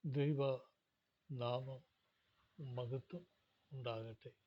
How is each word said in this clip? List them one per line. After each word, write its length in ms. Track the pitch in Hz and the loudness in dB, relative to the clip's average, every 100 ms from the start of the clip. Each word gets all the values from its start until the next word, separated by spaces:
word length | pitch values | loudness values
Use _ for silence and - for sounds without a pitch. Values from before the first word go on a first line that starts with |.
ദൈവ 400 | 160 139 143 143 139 127 - _ _ _ _ _ _ | 2 4 4 4 4 2 -4 _ _ _ _ _ _
നാമം 520 | 131 120 123 131 131 - _ _ _ _ _ _ - | -2 2 2 0 -8 -12 _ _ _ _ _ _ -10
മഹത്വം 640 | 139 123 123 131 - 175 175 _ _ _ _ | -6 -2 0 -2 -4 -10 -10 _ _ _ _
ഉണ്ടാകട്ടെ. 600 | 135 120 113 113 107 120 - | -6 -2 -2 -4 -10 -14 -18